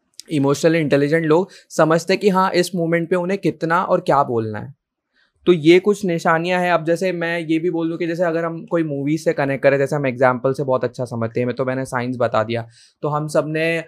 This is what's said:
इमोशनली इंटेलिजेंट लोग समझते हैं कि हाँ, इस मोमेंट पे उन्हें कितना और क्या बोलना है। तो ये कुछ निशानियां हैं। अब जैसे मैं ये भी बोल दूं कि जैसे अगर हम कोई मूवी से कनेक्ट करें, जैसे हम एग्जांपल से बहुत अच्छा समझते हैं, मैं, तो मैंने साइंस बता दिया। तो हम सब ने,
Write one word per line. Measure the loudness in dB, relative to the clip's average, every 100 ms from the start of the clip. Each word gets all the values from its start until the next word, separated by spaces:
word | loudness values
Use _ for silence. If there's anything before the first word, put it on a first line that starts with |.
| _ -20 -6
इमोशनली | 0 0 2 2 2
इंटेलिजेंट | 2 2 2 2 2
लोग | 2 0 -8 _
समझते | 0 2 2 0
हैं | 0
कि | 2
हाँ, | 2 2
इस | 0 -2 -2
मोमेंट | -2 -2 0
पे | -2
उन्हें | -2 -2
कितना | -2 -2 -2 -2
और | 0 0
क्या | 2 2
बोलना | 2 -2 -4 -6
है। | -12 -18 _ _ _ _ _ _ 2
तो |
ये | 4 6 6
कुछ | 6 0 -2
निशानियां | 0 2 0 0 0
हैं। | 2
अब | 0 0
जैसे | 0 -2
मैं | -2 -4 -4
ये | -2 -2
भी | -2
बोल | -2 -4
दूं | -4
कि | -4
जैसे | -2
अगर | -2 -2 -4
हम | -8 -4
कोई | -2
मूवी | -2 -4 -2 -2
से | -2
कनेक्ट | 0 -2 0
करें, | 2 2
जैसे | 0 -2
हम | -2
एग्जांपल | 2 2 2 -2
से | -2
बहुत | -2 -2
अच्छा | -2 -6 -8
समझते | -4 -4 -2
हैं, | -4
मैं, | -4
तो | -4
मैंने | -4 -4
साइंस | -4 -4 -2
बता | 0 0
दिया। | -2 -4 -8 -16 _ _
तो | -6
हम | -4 -2
सब | -2 -2
ने, | -2 -2 -2